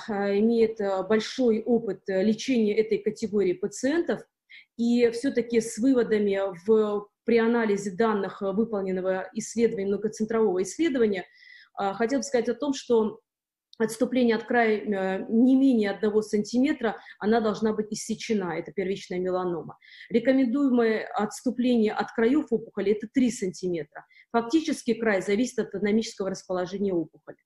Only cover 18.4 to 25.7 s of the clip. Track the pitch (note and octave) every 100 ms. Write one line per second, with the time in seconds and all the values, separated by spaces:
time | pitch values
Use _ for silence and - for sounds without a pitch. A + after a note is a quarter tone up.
18.4 | F3+ D#3+ E3 - F#3 G3 - F3+ F#3 F#3
19.4 | F3+ E3+ C#3+ - - - - A#3 A3+ C4
20.4 | C4 C4 C#4 A#3+ A3+ A3 - - G#3 -
21.4 | C4 A3 B3 A#3+ G#3+ - G#3 - A3+ D4+
22.4 | - A3+ - - G3 G#3 A3 - B3+ G#3+
23.4 | F#3+ D#3 F#3 E3+ D#3 - - _ _ A#3
24.4 | A#3 D#4+ D#4 C4 - A3+ A3 G3 F#3 G3+
25.4 | B3 - G#3+